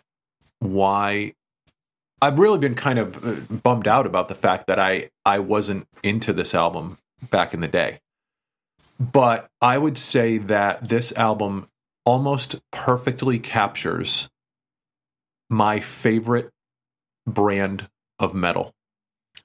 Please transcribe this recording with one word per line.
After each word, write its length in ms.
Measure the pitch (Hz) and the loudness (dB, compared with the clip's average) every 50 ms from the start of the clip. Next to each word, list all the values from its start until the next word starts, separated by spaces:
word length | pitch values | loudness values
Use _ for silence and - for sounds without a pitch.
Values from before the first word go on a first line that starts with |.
| _ _ _ _ _ _ _ _ _ _ _ - | _ _ _ _ _ _ _ _ _ _ _ -6
why 760 | - 95 95 98 98 98 98 101 101 101 101 104 104 - - _ _ _ _ _ _ _ _ _ _ _ _ _ _ _ _ - | -6 -2 0 2 2 2 2 0 0 0 -2 -4 -4 -6 -12 _ _ _ _ _ _ _ _ _ _ _ _ _ _ _ _ 0
I've 200 | 139 143 139 156 | 2 2 4 6
really 180 | 202 214 208 160 | 4 6 4 2
been 160 | 143 131 120 | 0 0 -2
kind 240 | - - 143 123 117 | -2 -2 0 0 0
of, 260 | 104 90 - - - | -2 -2 -6 -8 -6
uh, 100 | 117 101 67 - - 110 - | -6 -6 -6 -8 -8 -8 0
bummed 240 | - 123 120 113 98 | 2 2 2 2 2
out 180 | 104 113 170 117 | 4 4 4 2
about 220 | - 87 92 90 | 2 0 0 -2
the 80 | - 92 | -2 -4
fact 320 | - - 98 90 92 - | 0 0 0 0 0 0
that 140 | - 92 95 | 0 0 2
I, 300 | 95 95 95 85 - - _ _ - | 2 2 0 -2 -4 -10 _ _ 2
I 140 | 101 98 101 | 2 2 2
wasn't 480 | 98 95 104 104 98 101 98 95 - _ _ - | 0 0 0 0 0 -2 -4 -6 -6 _ _ -4
into 300 | - 101 104 110 - 113 | -2 -2 -2 0 -2 -2
this 200 | 90 87 87 - | -2 -2 -2 0
album 460 | - 85 82 85 87 80 80 87 90 _ _ _ _ - 127 - | 0 2 2 2 0 -4 -10 -10 -14 _ _ _ _ -18 -6 -2
back 240 | - 92 85 - - | 0 0 0 0 -2
in 60 | 85 | -6
the 80 | 82 76 | -4 0
day. 320 | - 87 73 52 - - _ _ _ _ _ _ _ _ _ _ _ _ _ _ _ _ _ _ _ - | 0 0 0 0 -4 -10 _ _ _ _ _ _ _ _ _ _ _ _ _ _ _ _ _ _ _ -6
But 500 | 123 123 - 139 127 117 113 - - _ _ - | -6 2 2 4 4 4 2 0 -4 _ _ 2
I 180 | 120 123 131 143 | 2 2 4 2
would 180 | 156 156 131 | 0 -2 -2
say 420 | - - - - 127 117 117 113 107 | -4 -4 0 2 2 2 2 0 0
that 500 | 104 98 107 101 101 98 90 - 120 113 | 0 0 2 2 2 2 0 -4 -4 -2
this 240 | 120 117 120 - | -2 -2 -2 -2
album 560 | - - 113 110 107 104 104 98 98 98 - _ _ _ _ _ _ _ - | -2 0 0 0 0 -2 -4 -4 -4 -8 -10 _ _ _ _ _ _ _ 0
almost 520 | 120 123 131 139 139 139 131 - - - - _ - | 0 2 2 2 0 -2 -2 -4 -8 -10 -14 _ -16
perfectly 640 | - - - 135 127 123 - 139 123 - 127 131 123 113 | -14 -6 0 0 0 0 0 -4 -4 -2 -2 -2 -2 -2
captures 920 | - - - 113 101 101 - - - 87 87 85 87 - - - - - _ _ _ _ _ _ _ _ _ _ _ _ _ _ _ _ _ _ _ _ _ _ _ - | -4 -2 0 0 0 0 -2 -6 -6 -6 -4 -4 -4 -4 -4 -6 -6 -8 _ _ _ _ _ _ _ _ _ _ _ _ _ _ _ _ _ _ _ _ _ _ _ -4
my 300 | 110 110 104 107 107 104 | 2 2 2 2 2 0
favorite 720 | - - - - - 117 113 113 113 117 120 120 120 - _ _ _ _ _ _ _ _ _ _ _ _ _ _ - | -4 -8 -12 -2 0 2 2 2 0 0 -2 -2 -2 -6 _ _ _ _ _ _ _ _ _ _ _ _ _ _ -10
brand 640 | - 98 101 101 104 98 98 98 95 98 95 95 - _ _ _ _ _ - | -6 0 0 2 2 2 0 0 -2 -4 -8 -12 -16 _ _ _ _ _ -4
of 160 | 98 87 98 | -4 -4 -2
metal. 380 | 98 87 87 - 90 - - _ _ _ _ _ _ _ _ _ _ _ _ - - | -2 -2 0 0 -2 -4 -8 _ _ _ _ _ _ _ _ _ _ _ _ -20 -14